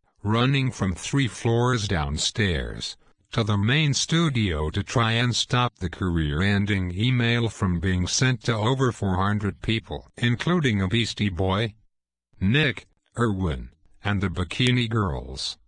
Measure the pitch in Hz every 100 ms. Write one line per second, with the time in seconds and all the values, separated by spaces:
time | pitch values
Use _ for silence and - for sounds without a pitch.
0 | _ _ 101 117 127 139 131 - 95 87
1 | - 139 127 - 117 117 123 123 104 87
2 | 71 76 - - 98 76 57 53 - -
3 | _ _ _ - 107 101 107 147 151 -
4 | - 160 165 120 101 76 78 101 - 123
5 | 113 117 120 117 - 123 123 - 87 -
6 | 92 85 76 73 98 101 101 98 90 92
7 | 123 123 117 120 113 - 98 85 95 90
8 | 87 - 131 123 - 110 110 135 127 -
9 | 98 92 98 104 101 - - 110 - 73
10 | - - 120 120 160 180 135 101 95 117
11 | 110 - 104 87 95 95 113 - _ _
12 | _ _ _ - 95 143 151 - - _
13 | _ - 117 98 90 64 60 - - _
14 | 101 101 92 85 87 - 123 123 113 113
15 | 95 65 64 65 - -